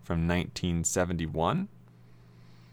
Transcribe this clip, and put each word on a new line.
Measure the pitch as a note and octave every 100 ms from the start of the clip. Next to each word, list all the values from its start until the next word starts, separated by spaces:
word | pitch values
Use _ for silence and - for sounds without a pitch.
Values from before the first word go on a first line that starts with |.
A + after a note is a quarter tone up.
from | - E2 E2+
nineteen | F2 - - F2+ E2+
seventy-one, | D#2+ F#2+ F2 E2+ D#2+ D#2 F2 E3 G3+ - - - - - - - - - -